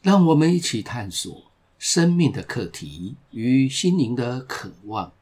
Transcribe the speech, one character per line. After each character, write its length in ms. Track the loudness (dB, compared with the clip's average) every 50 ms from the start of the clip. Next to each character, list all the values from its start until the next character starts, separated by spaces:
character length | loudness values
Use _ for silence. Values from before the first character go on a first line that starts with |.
让 240 | _ 4 6 6 6
我 100 | 6 6
们 200 | 6 4 4 2
一 40 | 2
起 220 | 0 -2 -6 -6
探 300 | -6 -8 -10 -10 -10 -10
索 420 | -10 -10 -10 -10 -12 -18 -20 _ _ _ _ _ _ _
生 320 | -6 -2 2 2 4 4
命 220 | 4 4 2 2 2
的 100 | -2 -10
课 220 | -8 -6 -6 -6
题 520 | -8 -10 -14 -16 -16 -14 -12 -12 -12 -12 -14 _ _ -12
与 360 | -6 -2 2 2 2 2 2
心 300 | -2 -2 0 0 2 2
灵 180 | 0 0 -2
的 240 | -4 -4 -4 -6 -8
渴 320 | -8 -10 -12 -12 -12 -14 -18 _ _
望。 280 | -8 -8 -8 -8 -8 _ _